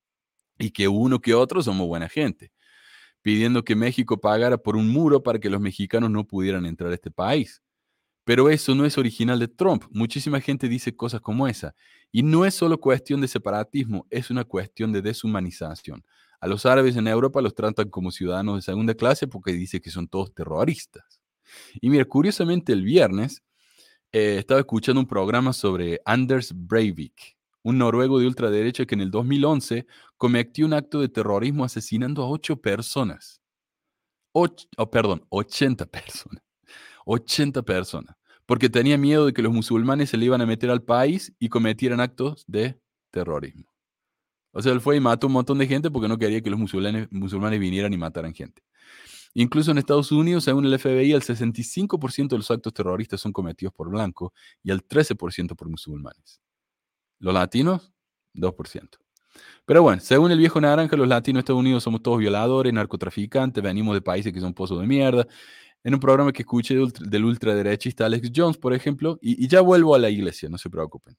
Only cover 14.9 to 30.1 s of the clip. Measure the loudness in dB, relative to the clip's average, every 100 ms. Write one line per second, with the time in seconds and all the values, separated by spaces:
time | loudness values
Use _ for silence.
14.9 | -2 -4 -4 -4 -4 -6 -8 -12 -12 -16
15.9 | -18 -20 _ _ _ -6 0 4 4 4
16.9 | 2 0 2 0 0 -2 -2 -2 -2 -4
17.9 | -4 -6 -6 -4 -4 -4 -4 -4 -2 -2
18.9 | 0 2 2 -2 -6 -6 -4 -4 -8 -10
19.9 | -10 -8 -8 -8 -10 -8 -2 -2 -2 -10
20.9 | -20 _ _ _ _ _ -20 -20 -4 2
21.9 | 2 2 2 0 0 0 0 0 0 2
22.9 | 4 4 2 -4 -8 _ _ _ _ _
23.9 | _ _ 0 0 0 2 0 2 -2 0
24.9 | 0 0 -2 0 0 0 0 -2 -2 -2
25.9 | -4 0 0 2 -2 -4 -10 -2 0 0
26.9 | -2 -10 -16 -20 _ _ _ -2 0 2
27.9 | 2 2 2 2 0 0 0 0 -2 -4
28.9 | -2 -2 -2 0 0 2 0 -2 -6 -8
29.9 | -16 _